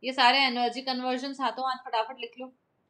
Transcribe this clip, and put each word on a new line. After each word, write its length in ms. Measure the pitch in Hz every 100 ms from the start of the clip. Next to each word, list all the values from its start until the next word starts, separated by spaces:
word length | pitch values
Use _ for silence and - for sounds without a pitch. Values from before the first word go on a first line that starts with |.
ये 100 | 240
सारे 340 | 262 247 269 269
एनर्जी 360 | 240 240 233
कन्वर्जन 520 | 262 254 254 254 277 269
हाथों 280 | 262 220 262
हाथ 160 | 254 -
फटाफट 340 | 233 220 254
लिख 180 | 233 247
लो। 120 | 254 _ _ _ _